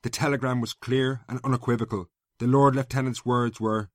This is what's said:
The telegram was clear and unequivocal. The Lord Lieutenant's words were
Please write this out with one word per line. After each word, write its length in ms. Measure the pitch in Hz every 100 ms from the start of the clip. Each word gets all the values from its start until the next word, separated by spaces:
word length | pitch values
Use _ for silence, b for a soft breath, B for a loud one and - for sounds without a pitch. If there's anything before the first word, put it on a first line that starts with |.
The 80 | 123
telegram 500 | - 151 139 131 123
was 140 | 117
clear 500 | - - 131 131 131 -
and 100 | 127
unequivocal. 680 | 131 123 120 117 113 104 87 _ _ _
The 80 | 120
Lord 280 | 135 139 131
Lieutenant's 500 | 135 135 131 117 123
words 360 | 123 117 110
were 280 | 110 110 101